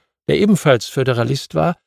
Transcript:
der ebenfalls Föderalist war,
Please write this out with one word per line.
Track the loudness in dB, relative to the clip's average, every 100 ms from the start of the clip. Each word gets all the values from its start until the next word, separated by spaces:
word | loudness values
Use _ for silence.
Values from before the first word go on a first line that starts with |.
| _ _ -2
der | 0
ebenfalls | 2 2 4 2 0
Föderalist | -4 -2 -2 -2 -4 -4 -2
war, | -2 -4